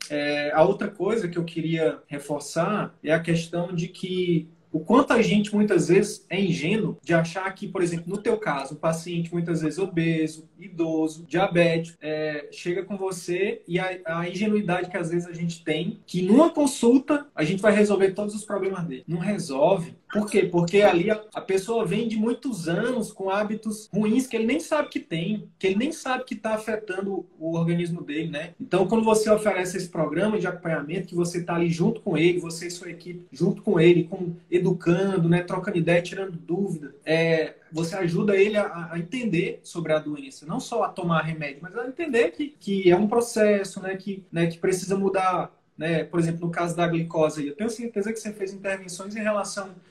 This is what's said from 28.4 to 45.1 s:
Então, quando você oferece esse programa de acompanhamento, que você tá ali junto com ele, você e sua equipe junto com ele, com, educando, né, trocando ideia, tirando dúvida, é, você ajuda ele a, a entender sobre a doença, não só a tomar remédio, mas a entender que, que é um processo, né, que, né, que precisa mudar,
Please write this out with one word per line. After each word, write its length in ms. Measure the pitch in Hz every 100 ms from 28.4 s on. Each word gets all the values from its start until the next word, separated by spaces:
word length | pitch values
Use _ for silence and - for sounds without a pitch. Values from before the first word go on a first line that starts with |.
| 170 -
Então, 280 | - 185 185
quando 160 | 226
você 260 | 220 214 214
oferece 460 | 208 214 185 175 190
esse 140 | 170
programa 500 | 170 147 160 214 208
de 80 | 175
acompanhamento, 600 | - 170 156 147 190 -
que 80 | 175
você 280 | 170 175
tá 120 | 170 170
ali 140 | 170
junto 300 | 165 208 226
com 180 | 208 151
ele, 220 | 175 175
você 280 | 165 - 175
e 40 |
sua 200 | - 175
equipe 340 | 170 180 175 -
junto 320 | - 175 -
com 160 | 220 175
ele, 280 | 165 175 -
com, 300 | 190 170 - -
educando, 760 | 175 175 170 170 175 196 185 170
né, 140 | 175
trocando 360 | 180 190 202 175
ideia, 240 | 160 175
tirando 360 | - 190 190 165
dúvida, 580 | - 185 196 156 143 -
é, 520 | 151 160 165 160 - - _
você 260 | 160 165 196
ajuda 400 | 175 180 208 190
ele 180 | 208 208
a, 360 | 185 170 165
a 40 | 170
entender 600 | 170 254 226 165 - -
sobre 280 | - 170 151
a 80 | 156
doença, 460 | 147 143 135 - 147
não 160 | 233
só 220 | - 233
a 60 | 185
tomar 340 | - 175 160
remédio, 360 | 156 156 147 135
mas 140 | 180 220
a 100 | 254
entender 460 | 262 320 233 320
que, 240 | - 294 -
que 320 | 202 190 180
é 60 | 180
um 120 | 208
processo, 720 | 233 233 220 208 202 190 202
né, 160 | 190 190
que, 260 | 208 190 -
né, 160 | 165 170
que 120 | -
precisa 360 | 185 180 175 196
mudar, 560 | 196